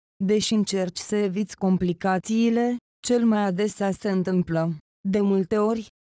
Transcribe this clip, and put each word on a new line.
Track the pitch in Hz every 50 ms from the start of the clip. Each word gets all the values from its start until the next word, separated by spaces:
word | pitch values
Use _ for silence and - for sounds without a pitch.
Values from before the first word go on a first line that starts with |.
| _ _ _ _ 196
Deși | 185 214 214 190 - 226
încerci | 214 202 - - 190 185 175 175 -
să | - - 214
eviți | 208 208 202 180 196 214 180 -
complicațiile, | - - 190 190 180 190 180 170 - - 196 190 185 - - 220 226 233 233 226 233 240 240 247 247 - _ _ _ -
cel | - 240 240 233
mai | 226 220 208 208
adesea | 196 180 175 208 214 - - 202 196
se | 190 - - 214
întâmplă. | 196 190 180 190 185 185 175 - 165 160 160 165 165 156 - _ _ _ _ 196
De | 190 214
multe | 202 202 196 190 190 - 220 214
ori, | 208 214 226 226 208 - _ _